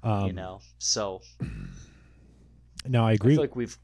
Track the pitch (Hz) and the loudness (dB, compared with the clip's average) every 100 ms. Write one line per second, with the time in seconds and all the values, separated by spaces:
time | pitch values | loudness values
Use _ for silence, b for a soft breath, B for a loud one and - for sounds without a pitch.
0 | 117 104 98 92 92 95 - _ - - | 0 0 0 -4 -10 -14 -18 _ -4 -2
1 | 101 95 - - 62 52 50 50 - - | -2 -6 -14 -12 -10 -10 -14 -16 -20 -20
2 | - - - _ - - _ - 131 123 | -20 -20 -20 _ -20 -20 _ -16 -2 2
3 | 113 110 107 156 143 123 117 - | 4 4 6 4 2 -2 -6 -8